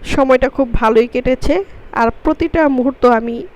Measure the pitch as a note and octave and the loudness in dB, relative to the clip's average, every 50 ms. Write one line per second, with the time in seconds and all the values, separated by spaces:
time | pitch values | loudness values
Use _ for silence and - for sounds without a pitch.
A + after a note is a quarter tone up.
0 | - - - C#4+ C4+ C4 C4 B3+ C4+ C4+ - - C#4 A#3+ A3+ - B3 A3 A#3 A3 | -6 -4 0 0 2 2 4 2 2 0 0 -2 -2 0 0 0 0 4 4 2
1 | A#3 A#3+ - B3 B3 B3+ B3+ B3+ - - D4 F#4 G4 - - - - - - - | 2 2 -2 -4 -2 -2 -2 0 0 0 0 0 -2 -6 -14 -20 -20 -10 -4 -2
2 | A#3 A3+ - - - D#4 D#4 - D#4+ E4+ - E4+ D#4 C#4+ C4+ B3+ A#3+ C4+ C4 - | -2 -2 -2 -2 -2 -2 -2 -2 -4 -2 0 0 2 2 2 0 0 -2 -2 2
3 | - B3 A#3+ A3 A3+ A#3 A#3 A#3 F4 F#4 - | 2 2 2 2 0 -4 -8 -10 -12 -14 -18